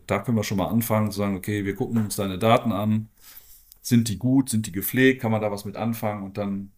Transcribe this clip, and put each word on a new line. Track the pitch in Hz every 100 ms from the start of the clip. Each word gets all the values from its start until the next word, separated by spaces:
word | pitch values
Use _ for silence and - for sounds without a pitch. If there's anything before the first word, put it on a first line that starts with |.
| -
da | 104
können | - 113
wir |
schon | 104 98
mal | 87
anfangen | 113 113 107 107
zu | 101
sagen, | 101 95
„Okay, | - 104 98
wir | 98
gucken | 123 113
uns | 104 -
deine | 98 90
Daten | 110 127 120
an. | 95 107 107 110 _ - - - - - -
Sind | - 120 113
die | 92
gut? | 127 135 131
Sind | 110 107
die |
gepflegt? | 95 95 120 131 131
Kann | 113
man | 110
da | 107
was | 101 101
mit | -
anfangen?“ | 113 113 110 104
Und | 98 101
dann, | 101 98 98